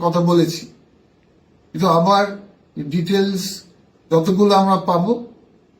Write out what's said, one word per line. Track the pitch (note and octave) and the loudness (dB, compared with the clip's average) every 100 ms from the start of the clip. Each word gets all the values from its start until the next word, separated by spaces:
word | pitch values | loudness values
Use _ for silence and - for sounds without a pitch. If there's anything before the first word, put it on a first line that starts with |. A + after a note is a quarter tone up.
কথা | E3+ E3+ | -2 0
বলেছি, | E3+ E3+ D#3+ - - _ _ _ _ _ _ _ _ _ _ | 2 2 2 -4 -14 _ _ _ _ _ _ _ _ _ _
কিন্তু | D#3 F#3 | -2 2
আবার | E3 F3+ G3 G3+ - - _ _ - | 2 4 2 0 -6 -18 _ _ -14
ডিটেলস | D3 E3 F3 G3 G3 F#3+ F3 - - _ _ _ _ | -6 -4 -2 0 0 -4 -8 -12 -20 _ _ _ _
যতগুলো | E3 D#3+ F#3 G3+ G3 | 0 0 2 4 4
আমরা | G3 F3+ | 2 0
পাবো, | F3 F3 F#3+ A#3+ - - _ _ _ _ | 0 -2 -2 -4 -6 -20 _ _ _ _